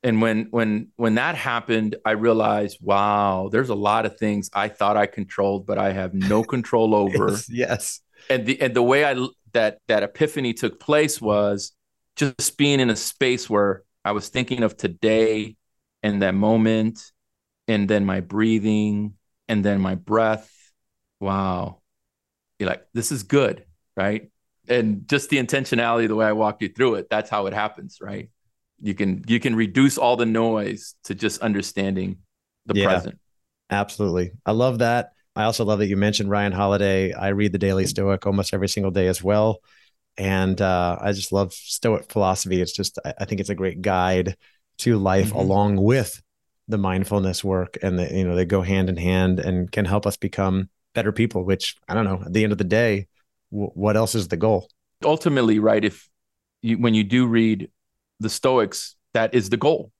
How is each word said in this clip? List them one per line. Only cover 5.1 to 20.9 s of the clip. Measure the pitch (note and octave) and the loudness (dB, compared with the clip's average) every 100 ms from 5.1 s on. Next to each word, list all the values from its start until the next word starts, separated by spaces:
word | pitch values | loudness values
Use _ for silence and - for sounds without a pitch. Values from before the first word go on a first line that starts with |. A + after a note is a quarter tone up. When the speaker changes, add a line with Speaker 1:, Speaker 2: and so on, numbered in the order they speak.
| - F#2+ - G2 G2 F#2+ | -2 -10 -2 0 0 -4
Speaker 1:
but | G2+ | -2
I | G2 | 0
have | F#2+ F#2 | -2 -4
no | F#2+ F#2+ G#2+ | -2 0 2
Speaker 2:
<laughs> | A2+ C3 | 0 -4
Speaker 1:
control | A2+ A#2+ A2+ G#2+ | 0 2 4 4
over. | G2+ A#2 G#2 | 2 2 0
Speaker 2:
Yes, | G2+ - | -2 -6
yes. | A#2+ B2+ A#2+ - - _ _ - | -4 -2 -2 -6 -12 _ _ -2
Speaker 1:
And | C3 A2 | -2 0
the, | C3+ | -2
and | C3 | 0
the | A#2 | 2
way | A#2+ C#3 | 4 4
I | D3 B2+ | 4 0
l-, | B2 _ _ | -4 _ _
that, | A#2+ G#2+ - _ | 0 0 -2 _
that | A2 | 0
epiphany | G2+ - D3+ D3+ B2+ | 0 0 -2 0 -4
took | A#2 B2 - | -2 -4 -6
place | - D3+ D3+ - | 0 2 2 0
was | A2 G#2 G#2 G2+ - _ _ _ _ - | 0 2 2 -2 -8 _ _ _ _ -2
just | C#3+ B2+ - - | -2 0 -6 0
being | C#3+ C#3 | 2 4
in | B2+ | 2
a | A2 | 0
space | - - C3 B2 - | -4 -2 0 0 0
where | G#2 G2+ F#2+ _ _ - | 0 0 -2 _ _ -4
I | |
was | G#2 - | -4 -4
thinking | B2+ B2 B2 | -6 -4 0
of | A2+ - | -2 -2
today | G2 F2 A2 A2 A2+ A2 G#2+ A2 _ _ _ _ | -6 -2 2 4 2 0 -4 -12 _ _ _ _
and | G#2+ G2+ | -2 0
that | G2 | 0
moment, | F#2+ G#2+ A2+ A2 A2 A2 A2+ - _ _ _ _ _ - | 2 2 4 4 2 0 -4 -18 _ _ _ _ _ -2
and | A2 G2+ | 0 2
then | G#2 G2 | 2 2
my | F#2+ | -2
breathing, | F2 G2+ A2 A2 G#2 G#2+ G#2+ G#2 G#2 G#2 _ _ - | -4 0 2 2 2 0 0 -2 -6 -10 _ _ -4
and | A2 | -2
then | G2+ G2+ | 0 0
my | F#2+ F#2 | 0 -4
breath. | - G#2+ A2+ G#2+ - _ _ _ _ | -2 0 2 0 -6 _ _ _ _